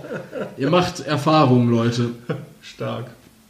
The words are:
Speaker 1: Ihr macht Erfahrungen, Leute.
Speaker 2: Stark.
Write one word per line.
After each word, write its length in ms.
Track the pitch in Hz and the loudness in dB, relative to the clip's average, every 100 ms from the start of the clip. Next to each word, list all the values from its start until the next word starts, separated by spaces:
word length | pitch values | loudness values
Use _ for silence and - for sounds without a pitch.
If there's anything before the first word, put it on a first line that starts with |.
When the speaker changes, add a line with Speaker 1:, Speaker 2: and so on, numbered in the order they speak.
| - 220 - - - - | -8 -10 -10 -10 -10 -4
Speaker 1:
Ihr 140 | 139 | 0
macht 300 | 175 180 - | 2 2 -4
Erfahrungen, 680 | - 143 160 156 139 123 120 | -4 -2 2 4 6 6 4
Leute. 400 | 117 117 120 120 - - - - - | 2 2 0 -2 -4 -8 -8 -10 -20
Speaker 2:
Stark. 440 | - - 120 117 - - - _ | -20 -10 -8 -8 -12 -16 -20 _